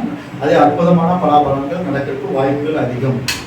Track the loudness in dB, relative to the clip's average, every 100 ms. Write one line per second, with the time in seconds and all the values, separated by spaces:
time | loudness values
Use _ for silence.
0 | -4 -6 -12 -4 2 4 4 4 4 4
1 | 2 0 2 2 2 0 -2 -4 -4 -4
2 | -4 -6 -4 -2 0 0 -2 -2 -2 -2
3 | -2 -2 -4 -8